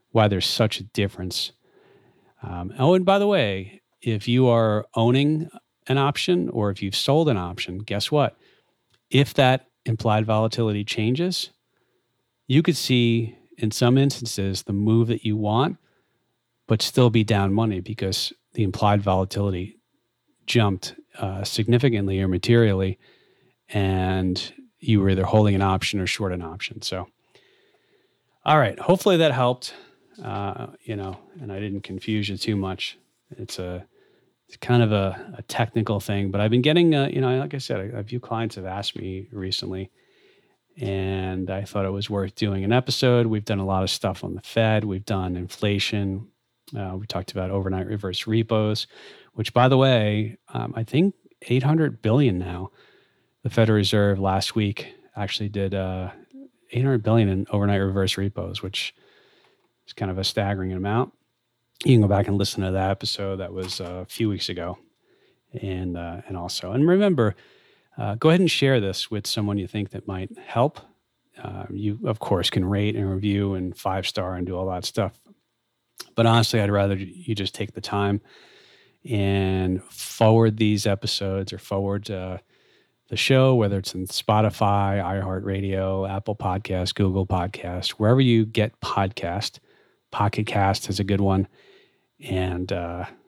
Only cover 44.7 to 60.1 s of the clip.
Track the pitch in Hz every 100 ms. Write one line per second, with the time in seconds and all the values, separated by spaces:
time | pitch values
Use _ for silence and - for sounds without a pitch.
44.7 | 107 104 95 - 98 92 90 90 - 107
45.7 | 101 - 104 98 95 - _ _ _ -
46.7 | 110 95 92 104 90 - 98 92 98 95
47.7 | 95 95 104 98 90 - 113 110 110 107
48.7 | 104 - - - - - - 110 120 127
49.7 | 131 135 123 104 104 107 - _ 120 117
50.7 | 117 113 143 190 - _ _ - 127 131
51.7 | 160 147 113 107 127 135 90 92 90 98
52.7 | - _ _ _ _ _ _ 113 - 110
53.7 | 107 98 107 101 95 98 95 - 117 104
54.7 | 101 - - _ - 98 - 104 104 98
55.7 | 98 92 92 92 - - 269 - _ _
56.7 | 120 135 127 107 117 101 95 - 104 101
57.7 | 101 98 98 95 - 98 95 90 92 92
58.7 | - - - _ _ _ _ _ _ _
59.7 | _ - - 101